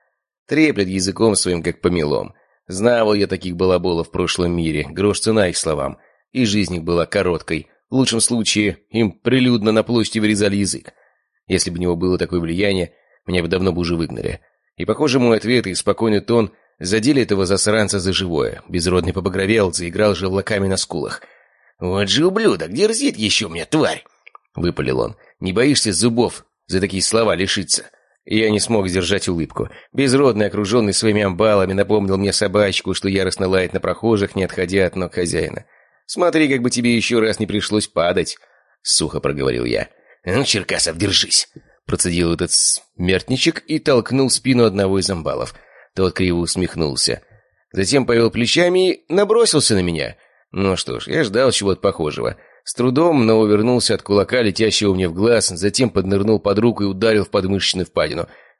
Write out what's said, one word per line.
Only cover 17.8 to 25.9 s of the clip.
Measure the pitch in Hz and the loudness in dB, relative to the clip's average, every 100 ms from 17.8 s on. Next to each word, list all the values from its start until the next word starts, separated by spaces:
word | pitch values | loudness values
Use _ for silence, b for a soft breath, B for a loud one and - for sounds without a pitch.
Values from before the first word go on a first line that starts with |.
| 101 101 | 0 -2
за | 90 | -2
живое. | 85 92 78 57 - - | -2 -2 -2 -2 -6 -6
Безродный | 87 85 90 87 | -2 0 2 0
побагровел, | 98 92 95 98 113 95 | -2 -4 -2 2 2 2
заиграл | 82 85 92 107 87 | -2 -6 0 0 0
желваками | 92 95 - 104 98 | -2 -2 -2 -2 0
на | 95 | -2
скулах. | - 85 58 - b b b b b _ | -4 -6 -6 -10 b b b b b _
"Вот | 90 95 101 | -4 -2 0
же | 110 175 | 2 2
ублюдок, | 196 214 95 80 | 2 2 0 -4
дерзит | 117 214 226 285 - | 0 0 0 -2 0
ещё | 107 - 101 | -2 -2 -4
мне, | 82 - | -8 -2
тварь!" | 156 107 80 - _ - - _ - | 0 0 -2 -12 _ -20 -20 _ -4
выпалил | 85 - 67 64 | -2 -2 -2 -2
он. | 55 - b b | -4 -8 b b
"Не | 92 | -4
боишься | 92 139 135 113 | 0 2 2 0